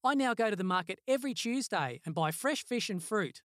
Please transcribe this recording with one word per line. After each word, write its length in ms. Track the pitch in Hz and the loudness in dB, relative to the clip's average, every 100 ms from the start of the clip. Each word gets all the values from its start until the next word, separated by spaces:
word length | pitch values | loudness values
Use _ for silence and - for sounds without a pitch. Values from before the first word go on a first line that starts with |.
I 120 | 254 277 | 2 2
now 180 | 262 | 2
go 160 | 233 226 | 2 2
to 60 | 196 | 2
the 80 | |
market 360 | 190 185 170 190 - | 0 0 0 -8 0
every 280 | 262 269 240 | 0 2 -2
Tuesday 640 | 233 254 247 185 135 123 | -2 -2 0 -2 -2 -4
and 120 | - 156 | -4 0
buy 160 | 156 | 0
fresh 340 | 160 262 294 - | 0 -2 -2 -2
fish 240 | 240 - | -2 -2
and 120 | 185 | -4
fruit. 420 | - 214 170 - _ | -2 0 0 -6 _